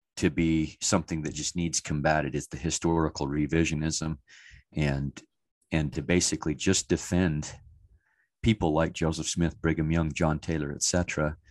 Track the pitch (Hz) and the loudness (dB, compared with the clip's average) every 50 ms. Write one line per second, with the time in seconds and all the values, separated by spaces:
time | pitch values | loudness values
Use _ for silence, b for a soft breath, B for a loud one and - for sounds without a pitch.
0 | _ _ _ - - 90 73 87 82 82 80 80 78 76 - - - - - 95 | _ _ _ 0 0 2 2 4 4 4 4 4 2 0 -4 -6 -2 2 2 2
1 | 80 - 87 80 76 76 67 73 76 - - 87 85 82 78 - - - 80 76 | 2 0 -4 -4 -4 -4 -6 -6 -6 -6 -2 -2 -2 -2 -2 -4 -4 -2 -2 0
2 | 71 78 78 78 73 69 65 73 73 - - 69 73 82 76 - - 85 82 82 | 2 4 4 2 2 0 -2 -6 -6 -8 -8 -6 -4 -4 -2 0 0 2 2 2
3 | 80 78 - - 73 69 71 76 73 71 76 82 85 80 80 76 78 80 78 - | 2 0 -2 -4 -4 -2 0 0 0 2 2 2 2 2 0 -2 -2 -2 -2 -2
4 | 80 80 78 - _ B B B B B B B B B - - 78 71 69 69 | -4 -4 -6 -8 _ B B B B B B B B B -4 -2 0 0 0 0
5 | 69 69 - - - _ _ _ _ _ _ _ _ _ - 80 78 71 65 - | -2 -4 -6 -10 -16 _ _ _ _ _ _ _ _ _ 0 0 0 0 -2 -4
6 | 71 69 87 90 87 - - - - 80 73 67 - 95 95 - - - 90 82 | 0 2 2 2 2 2 -2 -2 -2 -4 -4 -2 0 0 0 2 2 0 0 -2
7 | - - 90 87 92 87 78 76 76 - - - - - - - - - _ _ | 0 0 0 2 2 2 0 -2 -4 -6 -10 -16 -20 -20 -20 -20 -20 -20 _ _
8 | _ _ _ _ _ _ _ _ - 120 110 - 92 82 78 78 82 80 87 - | _ _ _ _ _ _ _ _ 2 2 2 2 2 0 2 2 2 0 0 0
9 | 85 80 80 80 78 - - 87 85 80 - - - 82 80 80 80 78 82 82 | 0 0 0 0 -4 -4 -2 0 0 0 0 -2 -2 0 0 0 0 0 2 0
10 | 82 80 73 - 87 80 78 78 - - 82 78 73 71 73 - - - - 90 | 0 0 0 0 0 0 0 0 -2 -4 -4 -4 -4 -4 -6 -4 -2 0 0 0
11 | 90 - - - 78 76 80 - _ _ | 0 0 -2 -2 -2 -2 -2 -6 _ _